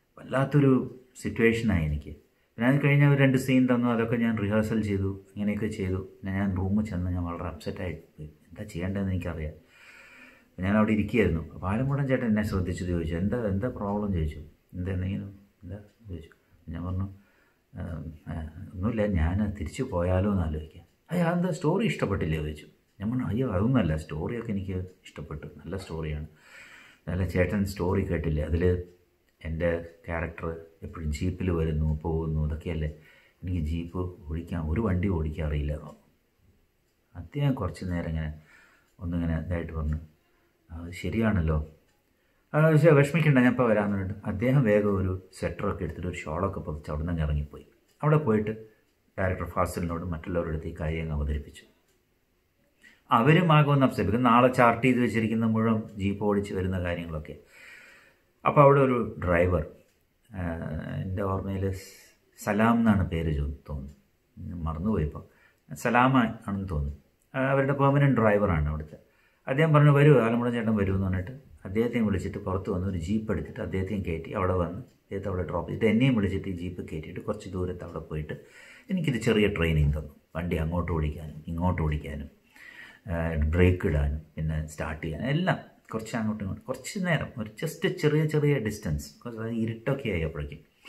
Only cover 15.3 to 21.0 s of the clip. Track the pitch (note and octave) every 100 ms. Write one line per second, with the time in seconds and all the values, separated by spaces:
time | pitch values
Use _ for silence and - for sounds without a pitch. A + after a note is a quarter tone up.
15.3 | - _ _ F2+ G2+ G2 _ G2+ E2+ D2+
16.3 | _ _ _ - E2+ F2 F#2 G2+ - _
17.3 | _ _ _ _ - F2 E2 D#2 D#2 -
18.3 | E2 D#2 E2+ - F2+ G#2 A2 G#2 F2+ D#2+
19.3 | G2 G2+ F2 D#2 - B2+ F2+ F2+ F#2 G2+
20.3 | G2 D#2+ D#2 D#2 - - _